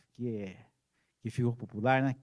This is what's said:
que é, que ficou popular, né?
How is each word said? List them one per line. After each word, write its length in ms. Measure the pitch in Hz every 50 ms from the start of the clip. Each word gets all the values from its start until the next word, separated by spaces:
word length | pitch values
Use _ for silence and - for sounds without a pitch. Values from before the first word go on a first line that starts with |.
| - _ _
que 240 | - 120 123 113 104
é, 300 | 101 95 90 - - _ _ _ _ _ _ _ _ _ _ _
que 120 | _ 117
ficou 240 | - - 123 120 117
popular, 480 | 120 110 98 - 104 107 127 131 131 135
né? 120 | 139 131 135